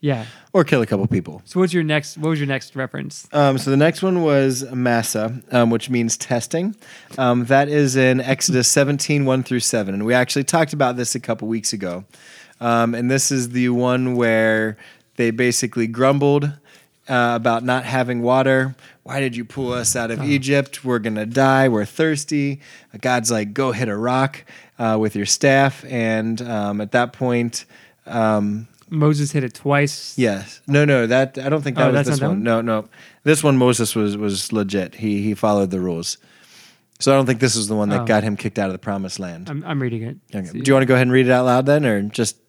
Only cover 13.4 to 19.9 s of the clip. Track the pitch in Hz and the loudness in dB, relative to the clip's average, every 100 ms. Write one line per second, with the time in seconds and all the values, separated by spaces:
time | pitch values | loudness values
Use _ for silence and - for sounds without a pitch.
13.4 | 120 123 123 120 123 127 127 123 117 110 | -2 -2 0 2 0 0 0 0 2 2
14.4 | 113 110 110 107 - - _ _ 117 113 | 2 2 -2 -6 -16 -20 _ _ -2 0
15.4 | 123 120 123 120 113 117 131 139 143 143 | 0 0 -4 -4 -4 0 2 2 2 2
16.4 | 143 147 _ - _ _ - 127 120 120 | 0 -6 _ -20 _ _ -4 0 2 0
17.4 | 117 113 123 127 117 131 123 120 120 127 | 0 0 0 -2 -2 -2 -2 -2 2 2
18.4 | 131 131 131 131 - _ - 135 135 117 | 4 2 0 -6 -20 _ -10 -6 -4 -6
19.4 | 113 - 131 123 113 | -10 -8 -6 -4 -4